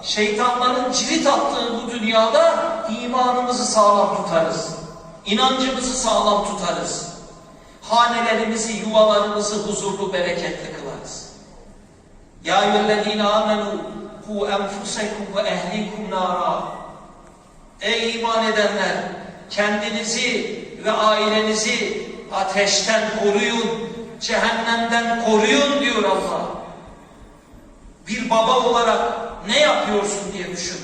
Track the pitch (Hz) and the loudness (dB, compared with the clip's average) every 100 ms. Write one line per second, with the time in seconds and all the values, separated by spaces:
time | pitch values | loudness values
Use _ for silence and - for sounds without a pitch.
0 | - - 214 214 247 247 254 254 254 - | -4 0 0 2 2 2 2 2 0 -2
1 | - 330 285 269 285 262 247 220 - 240 | 0 2 4 2 2 -2 -2 -4 -4 -4
2 | 214 220 226 - 226 233 - - 220 226 | 2 4 4 6 6 4 -2 -4 -4 -6
3 | 247 254 254 247 247 220 214 220 202 202 | -2 0 2 2 0 -2 0 4 6 6
4 | 185 - - - - - - - - - | 4 0 0 0 0 -2 -6 -10 -14 -16
5 | - - - 220 262 262 262 254 254 - | -18 -16 -2 2 2 2 0 -2 -4 -2
6 | 233 208 208 202 - 185 175 165 170 - | 2 2 4 2 0 -4 -4 -4 -4 -6
7 | - - - - - - - - - - | -10 -14 -18 -20 -20 -20 -20 -20 0 4
8 | 226 233 233 220 220 226 - 214 208 220 | 4 4 2 2 0 -2 -2 -4 2 6
9 | 214 202 214 208 208 214 - 196 196 185 | 6 6 2 0 -2 -4 -4 -4 -4 -4
10 | 185 180 175 175 - - 160 156 139 143 | -2 -2 -2 -2 -4 -6 -10 -10 -10 -12
11 | - - - - - - - - - - | -12 -14 -14 -20 -20 -20 -20 -20 -20 -20
12 | - - - - 160 185 208 208 214 214 | -20 -20 -20 -12 0 2 4 4 4 2
13 | 208 208 208 214 214 208 202 - - - | 2 0 2 2 2 0 -2 -6 -8 -12
14 | 208 - - 208 202 196 202 208 208 - | -14 -16 -8 -4 -2 -2 -4 -6 -8 -6
15 | 214 214 196 190 214 180 185 214 202 - | -6 -6 -6 -2 -2 -2 -4 -4 -6 -6
16 | 196 190 180 - - - - - - - | -6 -2 -2 0 -2 -2 -6 -10 -14 -18
17 | - - - - - - - - 202 233 | -20 -20 -20 -20 -20 -20 -20 -6 -2 0
18 | 226 226 226 220 220 208 202 202 185 - | -2 -2 -2 0 0 2 0 0 -2 -4
19 | - - - - - - 208 208 220 220 | -6 -10 -14 -16 -10 -2 0 0 -2 -4
20 | 233 - 247 226 - - - - - 208 | -4 -2 0 -2 -4 -8 -12 -6 -2 2
21 | 214 214 214 214 214 214 233 240 202 - | 4 4 2 2 2 0 0 -2 -2 -4
22 | - - - 190 190 202 202 - - 220 | -8 -12 -8 -4 -2 2 2 2 2 2
23 | 208 214 202 202 233 233 220 - - - | 2 0 2 2 2 0 -2 -4 -6 -10
24 | - - - 220 226 226 226 233 233 233 | -14 -10 -2 0 2 0 0 0 2 0
25 | 233 233 226 214 214 277 285 277 240 226 | 0 0 4 4 6 4 4 2 0 0
26 | 196 196 - - - - - - - - | 0 0 -2 -4 -6 -10 -14 -16 -20 -20
27 | - - - - - - - - - - | -20 -20 -20 -20 -20 -20 -20 -20 -20 -20
28 | - 240 - 220 226 247 247 240 233 214 | -10 -6 0 2 4 4 4 2 4 2
29 | - - - - 185 262 294 208 208 208 | 0 -4 -8 -10 -2 4 4 4 2 0
30 | 196 - 190 190 180 180 - - | 0 -4 -6 -8 -8 -6 -6 -8